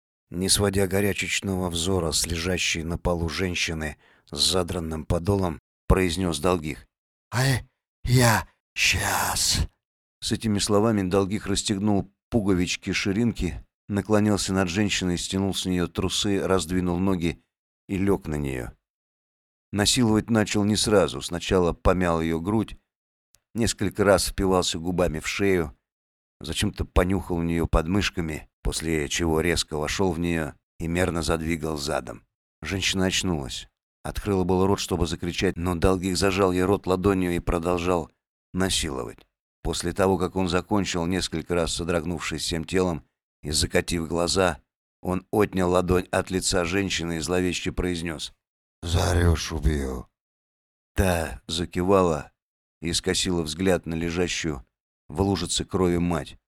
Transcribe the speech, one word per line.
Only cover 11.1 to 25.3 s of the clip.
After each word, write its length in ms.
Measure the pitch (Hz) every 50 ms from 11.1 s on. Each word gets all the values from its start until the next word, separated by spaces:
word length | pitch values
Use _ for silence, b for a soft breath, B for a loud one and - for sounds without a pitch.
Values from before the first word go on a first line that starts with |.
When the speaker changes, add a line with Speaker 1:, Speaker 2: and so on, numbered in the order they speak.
| 90 98 98 90 104 98 - 98
Speaker 1:
расстегнул 600 | 101 92 - - 107 95 104 107 104 98 87 - _ _ _ _
пуговички 640 | - 120 98 98 95 87 90 82 - - - 98 90
ширинки, 680 | - - 104 92 107 120 117 95 - 95 82 65 - - _ _ _ _ -
наклонился 640 | 104 98 98 - 107 104 104 107 104 92 - - 95
над 160 | 95 95 87
женщиной, 480 | 82 104 107 98 - - 95 90 87 82
стянул 360 | - - - 95 98 98 87
с 120 | - -
нее 220 | 95 90 90 87 80
трусы, 600 | - - 92 92 - - - 104 98 95 - 85
раздвинул 500 | 95 92 78 80 90 92 90 90 87 87
ноги 460 | 95 98 95 87 82 82 73 - _ _ _ _ _ _ _ _ _ -
и 80 | 98 90
лег 300 | 98 98 95 - - 78
на 80 | 76
нее. 360 | 76 71 69 65 64 58 52 - _ _ _ _ _ _ _ _ _ _ _ _ _ _ _ _ _ _ _ -
Насиловать 560 | 98 104 95 - 131 123 110 107 107 101 -
начал 340 | 113 110 104 90 - 104 101
не 140 | 104 107 90
сразу. 440 | - 113 107 98 85 73 - 69
Сначала 520 | - - 87 85 - - 101 92 90 85 80
помял 480 | - - 98 92 90 90 87 85 82
ее 180 | 82 82 82 82
грудь, 380 | 82 98 104 113 98 - - - _ _ _ _ _ _ _ _ _ _ _ _ _ _ -
несколько 520 | 110 113 98 - - 104 90 - - 101
раз 220 | 101 98 - - -
впивался 520 | - - 101 92 95 90 85 - - 85
губами 400 | 80 90 90 85 87 82 78 78
в 80 | -
шею, 500 | -